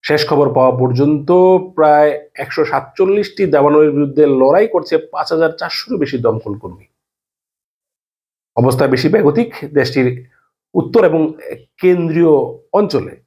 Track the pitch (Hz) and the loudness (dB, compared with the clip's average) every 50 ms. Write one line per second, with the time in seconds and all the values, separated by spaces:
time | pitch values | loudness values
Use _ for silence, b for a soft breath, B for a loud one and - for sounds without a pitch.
0 | - - 151 147 151 - 156 143 143 131 117 131 131 127 123 123 127 127 123 127 | -2 -2 -2 -2 0 0 0 0 0 0 2 2 2 2 2 0 -2 0 0 0
1 | 143 151 151 147 143 151 175 180 185 185 185 180 185 185 - - 156 151 147 147 | 2 2 0 -2 0 0 2 4 4 4 2 2 0 -4 -2 0 2 4 4 4
2 | 151 151 139 147 - _ _ - 143 - - - 151 - - 135 135 - _ - | 2 2 0 -4 -14 _ _ -14 -12 -8 -4 -4 -4 -2 -2 -6 -6 -8 _ -2
3 | 190 190 196 208 202 - - - 196 160 147 143 143 147 147 151 151 151 139 143 | 0 0 0 -2 -2 -6 -4 -4 -2 0 2 2 2 4 4 4 4 4 2 0
4 | 147 139 131 147 151 143 135 131 131 135 151 190 220 226 - 175 - - 165 160 | -2 -2 2 2 2 2 4 2 2 4 4 2 2 0 -2 -4 -4 -2 -4 -4
5 | 156 - - 160 151 - 165 160 165 160 160 - 170 165 - - - - 247 180 | -4 -6 -10 -10 -6 -4 -2 0 0 -2 -2 -6 -10 -10 -10 -12 -8 -8 -4 -4
6 | 147 131 143 123 117 117 110 110 - 107 101 101 - 92 90 95 _ _ _ _ | -4 -4 -4 -4 -2 -2 -4 -4 -8 -10 -12 -12 -12 -18 -18 -18 _ _ _ _
7 | _ _ _ _ _ _ _ _ _ _ _ _ _ _ _ _ _ _ _ _ | _ _ _ _ _ _ _ _ _ _ _ _ _ _ _ _ _ _ _ _
8 | _ _ _ _ _ _ _ _ _ _ _ 113 123 131 131 127 143 135 - - | _ _ _ _ _ _ _ _ _ _ _ 0 0 2 2 2 0 0 0 0
9 | - 151 202 220 - 143 147 233 240 233 - - 160 - 147 143 127 120 - 135 | 0 0 2 2 2 2 2 0 -2 -4 -6 -14 -16 -2 -2 0 0 0 0 0
10 | 127 127 123 123 b b b b b b b _ _ _ - - 147 - - 233 | -2 -2 -4 -6 b b b b b b b _ _ _ -4 -4 -4 0 2 2
11 | 196 165 160 160 156 156 156 - - - - - _ _ _ _ - 180 180 175 | 2 4 2 0 -2 -2 -4 -12 -16 -16 -16 -16 _ _ _ _ 0 0 2 2
12 | 170 165 156 170 170 165 151 135 - - - - _ _ - 196 208 - 156 123 | 0 -2 0 2 4 4 4 2 0 -4 -10 -16 _ _ -2 -2 -2 0 -2 -4
13 | 92 87 - _ _ | -6 -6 -16 _ _